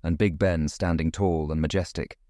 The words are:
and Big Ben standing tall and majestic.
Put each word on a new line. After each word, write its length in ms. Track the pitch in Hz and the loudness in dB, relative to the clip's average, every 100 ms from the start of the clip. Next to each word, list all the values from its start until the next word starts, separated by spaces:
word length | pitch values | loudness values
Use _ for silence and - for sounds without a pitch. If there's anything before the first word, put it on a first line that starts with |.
and 160 | 73 80 | -2 2
Big 220 | 104 78 | 2 2
Ben 280 | 98 85 76 | 2 2 -2
standing 420 | - 90 82 80 | -2 0 2 0
tall 400 | - 98 82 76 | 2 0 2 -2
and 100 | 78 | -2
majestic. 560 | 78 95 87 - - - | 0 0 -2 -6 -8 -12